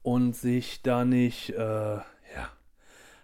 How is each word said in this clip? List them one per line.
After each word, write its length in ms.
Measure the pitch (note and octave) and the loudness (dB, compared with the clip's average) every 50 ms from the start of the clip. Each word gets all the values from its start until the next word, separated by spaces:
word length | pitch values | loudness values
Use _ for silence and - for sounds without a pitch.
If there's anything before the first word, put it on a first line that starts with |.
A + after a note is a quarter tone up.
Und 340 | - B2+ B2 B2 B2 B2 A2+ | 0 2 2 2 2 2 0
sich 460 | - - B2 B2 B2+ A#2+ - - - | -2 0 0 0 0 -2 -4 -12 -4
da 220 | - C3 A#2+ A#2+ B2 | 0 0 2 2 4
nicht, 460 | B2 B2+ B2 B2 A#2+ A#2 - - - | 4 4 4 4 2 0 -4 -10 -8
äh, 460 | - - A2+ A2 A2 G#2+ G#2+ G#2+ G#2+ | -6 -4 -2 -2 -2 -2 -2 -2 -4
ja, 520 | G#2 - - - _ - - - - - - - _ _ - _ _ _ - - - - - - - | -6 -8 -14 -20 _ -20 -14 -12 -10 -10 -12 -12 _ _ -20 _ _ _ -20 -20 -20 -20 -20 -20 -20